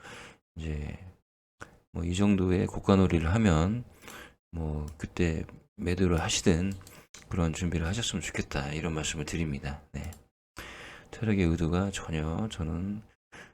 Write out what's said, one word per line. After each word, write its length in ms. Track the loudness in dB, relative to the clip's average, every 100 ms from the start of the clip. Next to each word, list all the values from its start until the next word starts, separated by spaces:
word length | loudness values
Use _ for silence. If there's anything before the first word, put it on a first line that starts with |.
| -16 -18 -18 -20 _ -10
이제 420 | -6 -6 -6 -10 -14 -20 _ _ _ _ -20 _ _ -6
뭐 80 |
이 100 | -2
정도의 540 | 2 4 4 4 4 2
고가놀이를 680 | 0 4 6 6 4 4 4
하면 500 | 6 6 4 0 -6 -14 -18 -18 -20 _ _
뭐 340 | -6 -4 -4 -6 -8
그때 480 | -8 0 0 0 -6 -12 -20 -6
매도를 420 | -2 2 4 4
하시든 520 | 2 2 2 2 2 -4 -12 -20 -20 -20 -6
그런 240 | 0 0
준비를 340 | 0 -2 0 0
하셨으면 340 | -2 -2 -4
좋겠다 520 | -4 -6 -4 -4 -4
이런 200 | -4 -2
말씀을 300 | -2 -4 -4
드립니다. 580 | -4 -2 -2 -4 -6 -8 -10
네. 180 | -10 -10 -12 -18 _ _ -16 -16 -16 -16 -18 -20
세력의 320 | -6 0 4 4
의도가 460 | 4 2 2 0
전혀 580 | -4 -4 -4 -2 -2 -4
저는 500 | -4 -4 -4 -4 -8 -12 _ _ -20 -20